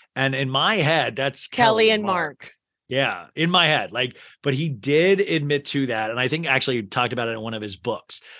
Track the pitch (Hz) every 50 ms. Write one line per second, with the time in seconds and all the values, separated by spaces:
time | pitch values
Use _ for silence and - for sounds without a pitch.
0 | _ _ _ 127 135 139 135 131 139 131 131 135 147 185 220 202 151 143 165 160
1 | 127 117 110 117 135 139 131 - - - - - 240 226 220 220 220 220 220 214
2 | 208 202 185 175 165 151 139 _ - - - _ _ _ _ _ _ _ 123 131
3 | 139 120 101 87 85 - _ - 160 170 180 190 170 151 156 131 104 90 95 120
4 | 127 123 - - - - - _ - 143 139 131 165 165 135 107 98 135 143 156
5 | 170 185 196 185 202 - 165 160 147 143 147 143 143 - - 143 135 123 117 110
6 | 110 110 113 123 127 127 147 160 165 147 135 131 - - 127 117 107 95 - 135
7 | 123 120 123 120 120 113 113 113 110 113 113 110 104 104 92 82 _ 120 110 -
8 | - _ - - - - - -